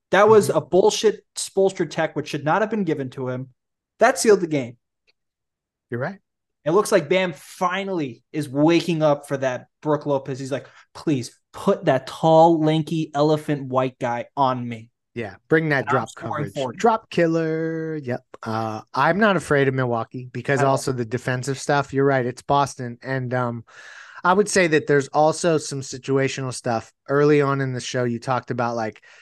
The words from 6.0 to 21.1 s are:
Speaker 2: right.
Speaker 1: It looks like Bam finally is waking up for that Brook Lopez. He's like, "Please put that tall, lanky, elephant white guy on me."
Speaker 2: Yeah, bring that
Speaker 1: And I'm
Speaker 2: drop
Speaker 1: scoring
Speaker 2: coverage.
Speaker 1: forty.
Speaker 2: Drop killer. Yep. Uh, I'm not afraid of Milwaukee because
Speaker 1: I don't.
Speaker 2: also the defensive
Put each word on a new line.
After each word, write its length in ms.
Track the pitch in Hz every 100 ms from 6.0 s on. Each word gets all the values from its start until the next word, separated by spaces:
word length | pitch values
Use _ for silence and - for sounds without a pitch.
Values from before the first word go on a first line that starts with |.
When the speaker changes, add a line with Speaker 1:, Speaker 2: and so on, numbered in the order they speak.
Speaker 2:
right. 180 | 147 196 _ _ _ _
Speaker 1:
It 60 | 147
looks 200 | 185 214
like 160 | 202 143
Bam 220 | 185 185
finally 880 | - - - 180 190 196 180 139 110 _
is 160 | 156 131
waking 540 | 139 151 170 160 160
up 260 | 151 143 -
for 80 | 139
that 300 | 131 123 - _
Brook 240 | 156 147 143
Lopez. 320 | 139 135 131
He's 140 | 135
like, 140 | 131 - - _
"Please 440 | - - 139 117 _ _
put 320 | - - 196 -
that 200 | 160 -
tall, 520 | - 160 160 170 165
lanky, 520 | 156 160 151 165 156
elephant 520 | 143 151 151 151 139 135
white 320 | 127 131 -
guy 280 | 123 120 113 -
on 300 | 131 127 120
me." 240 | 113 117 _ _
Speaker 2:
Yeah, 220 | 120 107 101 -
bring 200 | 160 160
that 100 | 139
Speaker 1:
And 80 | 127
I'm 20 |
Speaker 2:
drop 160 | 135 113
Speaker 1:
scoring 220 | - 120 147
Speaker 2:
coverage. 100 | 101
Speaker 1:
forty. 240 | 143 127 139
Speaker 2:
Drop 320 | 233 220 -
killer. 840 | - 165 165 160 160 160 160 160 156
Yep. 240 | 127 120 _ -
Uh, 380 | 110 110 113 107 -
I'm 240 | - 147 175
not 180 | 214 180
afraid 320 | - 147 135
of 60 |
Milwaukee 540 | 131 127 117 113 127 127
because 280 | 123 120 139
Speaker 1:
I 20 |
don't. 80 | 139
Speaker 2:
also 220 | 135 139
the 120 | 127
defensive 540 | 113